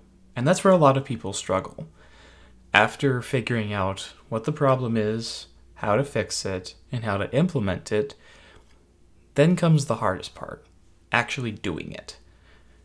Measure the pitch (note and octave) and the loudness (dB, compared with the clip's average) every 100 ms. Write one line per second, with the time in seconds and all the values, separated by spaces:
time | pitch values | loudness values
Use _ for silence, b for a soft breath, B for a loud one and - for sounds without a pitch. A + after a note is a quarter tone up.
0 | - _ - - C3 F#3 F#3+ F3+ C#3+ C3 | -20 _ -12 -2 0 2 4 6 6 4
1 | - A#2 G2 F#2+ - F#2+ F#2+ - D#3+ b | 0 -8 -6 -8 -2 -2 -2 -12 -16 b
2 | b b b b b b - G2+ A2 - | b b b b b b 2 4 4 2
3 | C#3 B2 - B2+ A2 A#2+ G#2 G#2 F#2+ G2 | 0 0 -2 -4 -2 -4 -2 -2 -2 -4
4 | - - - A2 D#3 D3+ C#3 B2+ B2 A2+ | -10 -18 -8 -4 -4 2 2 2 2 0
5 | G#2+ A2+ A2+ - - - - - G#2+ G#2+ | 0 -2 -6 -10 -14 -20 -20 -8 0 2
6 | - A#2 F#2+ - G2 F#2 - - - A#2+ | 2 -2 -2 -4 -6 -6 -8 -18 -10 -6
7 | A2 G2 G2 B2+ F3+ C#3 G2 F2 - G#2+ | -4 -2 0 0 0 0 -2 -4 -2 -2
8 | G#2+ - B B B B B B _ _ | -2 -8 B B B B B B _ _
9 | _ _ _ - D#3 F3+ E3+ D3+ C3 A2 | _ _ _ 2 4 4 4 4 2 -2
10 | G#2+ F#2 - - - - - _ _ _ | -2 -2 -8 -14 -14 -14 -18 _ _ _
11 | _ A#2+ A#2 - A#2+ G2+ G2 D#2 - - | _ 0 0 -4 -6 -6 -6 -6 -8 -12
12 | - - b b b b b b | -16 -20 b b b b b b